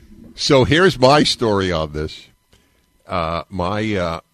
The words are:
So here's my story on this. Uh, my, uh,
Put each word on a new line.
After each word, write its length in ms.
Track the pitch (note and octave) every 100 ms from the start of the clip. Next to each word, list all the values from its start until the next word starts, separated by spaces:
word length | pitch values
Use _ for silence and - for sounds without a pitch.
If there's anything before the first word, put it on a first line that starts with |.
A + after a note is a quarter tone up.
| - - -
So 300 | - - C#3
here's 340 | B2 D3+ F#3 B2
my 240 | B2+ D3
story 480 | C3+ - A#2 G2+ F#2+
on 220 | E2 D#2
this. 340 | D2+ D#2 - - _ _ _ _ _ _ _ -
Uh, 380 | F#2+ D#2+ E2 -
my, 460 | F#2+ F2 G#2 A2
uh, 260 | G2+ F2 E2 -